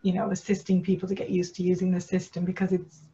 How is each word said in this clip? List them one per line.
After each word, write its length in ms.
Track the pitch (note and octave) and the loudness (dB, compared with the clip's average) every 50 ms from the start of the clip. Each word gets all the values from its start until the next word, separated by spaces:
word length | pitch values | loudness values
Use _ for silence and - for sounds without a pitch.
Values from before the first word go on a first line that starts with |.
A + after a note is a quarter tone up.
| - | 0
you 100 | G3 F3+ | 0 0
know, 180 | F#3 E3+ - | 0 0 -2
assisting 520 | F#3 F#3 - - G#3 F#3 - - F#3+ F3+ D#3+ | -2 -4 0 -2 -2 -2 2 2 2 2 4
people 260 | - F#3+ F3 - F#3 | 2 0 0 0 -4
to 60 | G3 | -4
get 160 | G3 - - | -4 -2 -2
used 240 | F#3+ F3+ F3+ F3 - | 0 0 0 -2 -4
to 60 | - F3+ | -2 2
using 280 | F3+ F#3 F3 F#3+ F#3 | 2 2 2 2 0
the 100 | F3+ F3+ | 0 0
system 440 | F3+ - - F#3 F3+ - - E3+ F3+ | -2 -2 -2 -2 -2 -4 -6 -4 -4
because 280 | F3+ F#3 - G3 F#3 F#3 | -4 -2 -2 0 0 0
it's 260 | F3 - - - - - - | -2 -2 -6 -18 -20 -20 -20